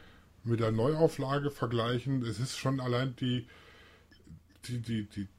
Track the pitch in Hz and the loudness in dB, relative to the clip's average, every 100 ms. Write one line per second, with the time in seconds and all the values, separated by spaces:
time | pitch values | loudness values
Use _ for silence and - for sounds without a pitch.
0 | - - - - 117 117 110 110 131 156 | -20 -20 -20 -8 0 2 2 4 2 4
1 | 160 - 135 143 143 - 120 117 113 123 | 4 2 0 0 0 -2 -2 0 2 0
2 | 131 135 117 104 127 - 135 135 127 123 | 0 0 0 -2 -4 -2 -2 0 0 0
3 | 131 123 127 123 - - - - - - | 0 -2 -2 -2 -4 -14 -20 -20 -20 -20
4 | - - - - - - - 123 110 113 | -20 -20 -20 -20 -20 -16 -8 -6 -2 -4
5 | 104 - 98 | -4 -6 -8